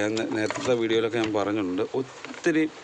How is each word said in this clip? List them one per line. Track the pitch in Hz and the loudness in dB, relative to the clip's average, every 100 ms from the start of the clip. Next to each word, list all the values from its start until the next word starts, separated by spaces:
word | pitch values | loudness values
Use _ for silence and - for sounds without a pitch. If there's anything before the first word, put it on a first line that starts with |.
ഞാൻ | 104 110 | 0 0
നേ-, | 110 113 | -2 0
നേരത്തെ | 107 - 127 120 | -2 -2 0 2
വീഡിയോയിലൊക്കെ | 113 113 113 117 | 4 2 2 0
ഞാൻ | 110 104 | 0 2
പറഞ്ഞിട്ടുണ്ട്, | 98 107 92 90 113 123 | 0 0 0 0 -2 -2
ഒത്തിരി | 127 - - - 175 156 156 - | -4 -8 -14 -2 2 2 2 -2